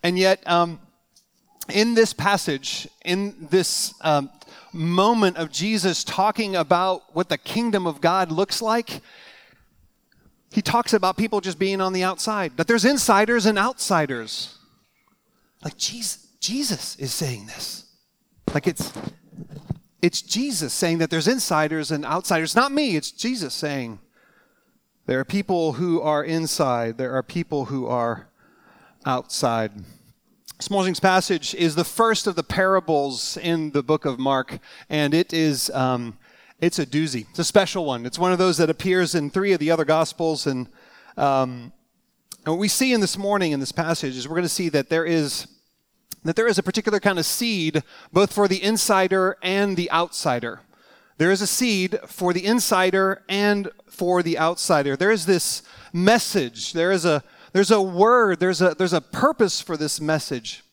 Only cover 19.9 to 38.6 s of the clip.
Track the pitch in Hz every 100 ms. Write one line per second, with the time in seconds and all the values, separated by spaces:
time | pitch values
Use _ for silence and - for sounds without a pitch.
19.9 | _ 175 - - 208 285 196 143 - 175
20.9 | 165 165 165 156 254 - 156 151 160 147
21.9 | 151 139 165 - 170 160 220 269 277 285
22.9 | 160 - - 233 254 147 - 147 139 117
23.9 | 107 _ _ _ _ _ _ _ _ _
24.9 | _ - 127 135 202 196 175 160 131 175
25.9 | 160 151 151 151 165 160 - 139 120 117
26.9 | 113 127 131 - 175 165 147 123 135 120
27.9 | 123 117 104 - _ _ _ _ _ _
28.9 | _ 139 127 - - 127 117 107 104 90
29.9 | - _ _ _ _ - - - 196 185
30.9 | 175 190 185 - 175 - - 165 151 170
31.9 | - 226 220 214 170 156 - 190 190 170
32.9 | 151 139 123 - 170 170 165 156 143 123
33.9 | 156 147 127 135 135 127 143 - - -
34.9 | 151 143 160 175 165 156 131 - 135 131
35.9 | 123 117 107 _ _ _ _ 170 - 139
36.9 | 143 160 127 104 - 165 202 185 190 151
37.9 | 123 120 165 180 180 185 156